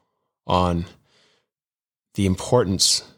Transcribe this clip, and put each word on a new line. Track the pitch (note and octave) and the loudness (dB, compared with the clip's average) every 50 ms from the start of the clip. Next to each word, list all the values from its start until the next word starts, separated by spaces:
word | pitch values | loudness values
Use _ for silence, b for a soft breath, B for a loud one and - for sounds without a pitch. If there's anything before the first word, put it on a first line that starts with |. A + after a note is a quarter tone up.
| _ _ _ _ _ _ _ _ _ | _ _ _ _ _ _ _ _ _
on | - - F2+ F2+ F2 F2 E2+ F2 - - _ _ _ _ _ _ _ _ _ _ _ _ _ _ _ _ _ _ _ _ _ _ _ - | -2 0 2 2 2 0 -2 -6 -8 -14 _ _ _ _ _ _ _ _ _ _ _ _ _ _ _ _ _ _ _ _ _ _ _ -4
the | - G2 | -2 0
importance | F#2+ F#2+ - - - B2+ B2 A2 F2 G2 - - - - - - - - | 0 0 -2 -2 0 2 2 2 2 0 0 0 0 0 -2 -4 -10 -20